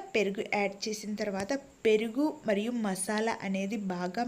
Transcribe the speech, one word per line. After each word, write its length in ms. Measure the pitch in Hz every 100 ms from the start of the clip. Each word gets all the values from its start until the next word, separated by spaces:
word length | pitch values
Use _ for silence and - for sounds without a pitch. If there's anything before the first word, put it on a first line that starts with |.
| -
పెరుగు 320 | 226 196 196 -
యాడ్ 240 | 208 202 196
చేసిన 320 | 220 214 208 214
తర్వాత 360 | 208 190 196 277 - -
పెరుగు 440 | 226 214 226 226 302 302 -
మరియు 260 | 202 214 240
మసాలా 560 | 214 185 - 214 226 -
అనేది 360 | 190 190 196 226 190
బాగా 360 | 180 180 208